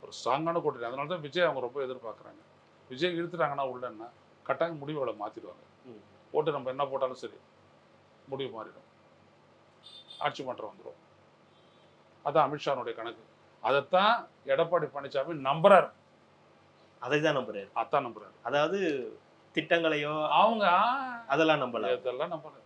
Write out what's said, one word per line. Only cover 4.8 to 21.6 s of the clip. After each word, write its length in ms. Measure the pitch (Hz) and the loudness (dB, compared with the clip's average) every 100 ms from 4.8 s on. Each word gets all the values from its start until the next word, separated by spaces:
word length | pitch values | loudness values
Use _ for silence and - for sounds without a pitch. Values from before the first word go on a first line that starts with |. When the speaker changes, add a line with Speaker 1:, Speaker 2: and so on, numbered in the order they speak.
Speaker 1:
முடிவுகளை 320 | 139 151 123 107 | -8 -4 -4 -4
மாத்திடுவாங்க. 440 | 107 113 101 87 - _ 127 | -10 -10 -18 -20 -20 _ -20
Speaker 2:
ம். 180 | 110 - - _ | -20 -20 -20 _
Speaker 1:
ஓட்டு 200 | 151 156 | -2 0
நம்ம 180 | 143 131 | -2 -6
என்ன 160 | 131 139 | -4 -4
போட்டாலும் 360 | 135 131 123 | -2 -2 -4
சரி, 140 | 117 - _ _ _ _ _ _ _ _ - | -12 -14 _ _ _ _ _ _ _ _ -12
முடிவு 240 | 135 131 | -8 -8
மாறிடும், 340 | 110 104 - _ _ _ _ _ _ _ _ _ _ - - - - | -8 -14 -16 _ _ _ _ _ _ _ _ _ _ -20 -20 -20 -6
ஆட்சி 240 | 147 143 | -6 -6
மாற்றம் 280 | 131 117 110 | -10 -10 -12
வந்துடும். 300 | 98 - - _ _ _ _ _ _ _ _ _ _ _ _ 151 | -14 -20 -20 _ _ _ _ _ _ _ _ _ _ _ _ 0
அதான் 200 | 147 139 | 4 4
அமித்ஷானுடைய 460 | 147 - 135 117 113 | 2 -2 -2 -4 -8
கணக்கு. 280 | 113 110 - _ _ _ | -10 -12 -20 _ _ _
அதைத்தான் 640 | 113 139 135 180 202 240 - _ 131 | 2 2 4 4 6 4 -2 _ 0
எடப்பாடி 420 | 135 165 175 151 | 2 4 2 0
பழனிசாமி 400 | 139 139 139 143 160 131 | -6 -4 -4 -2 -4 -2
நம்புறாரு. 400 | 160 185 190 143 - _ _ _ _ _ _ _ _ - _ | 4 8 8 6 -8 _ _ _ _ _ _ _ _ -20 _
Speaker 2:
அதை 160 | 123 147 | -2 2
தான் 160 | 156 143 | 2 0
நம்புறாரு. 320 | 117 101 98 - | -2 -8 -8 -4
Speaker 1:
அதான் 300 | 113 147 131 | 0 0 0
நம்புறாரு. 280 | 110 101 - | -10 -18 -12
Speaker 2:
அதாவது 380 | 117 139 156 196 180 139 113 110 - _ _ - | -2 0 2 0 -2 -2 -6 -12 -20 _ _ -6
திட்டங்களையோ 580 | 151 170 165 151 147 156 151 | 0 2 2 0 -2 -2 2
Speaker 1:
அவங்க, 360 | 156 208 226 196 | 6 6 6 4
ஆ, 140 | 180 226 269 262 240 226 | 4 4 0 -4 -10 -2
Speaker 2:
அதெல்லாம் 360 | 139 160 151 | 2 4 4